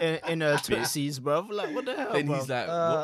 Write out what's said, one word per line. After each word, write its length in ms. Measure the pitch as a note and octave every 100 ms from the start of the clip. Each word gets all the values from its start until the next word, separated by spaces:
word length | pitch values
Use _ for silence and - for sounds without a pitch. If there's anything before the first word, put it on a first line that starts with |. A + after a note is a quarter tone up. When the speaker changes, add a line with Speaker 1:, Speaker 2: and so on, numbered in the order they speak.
Speaker 1:
in, 200 | E3 D#3+ -
in 140 | E3
a 100 | D#3
Speaker 2:
<laughs> 160 | D3 -
"Bit." 100 | A#2+
Speaker 1:
tootsies, 400 | A#2 D3+ C#3+ C#3
bruv. 320 | C3 D3 G3+
Like, 240 | G#3 F3+
what 100 | D3+
the 100 | - -
hell, 160 | C3+
Speaker 2:
Then 160 | D3 D3
Speaker 1:
bruv? 80 | C#3
Speaker 2:
he's 80 | C3
like, 180 | B2 G#2+
Speaker 1:
Uh, 220 | E3+ E3+ E3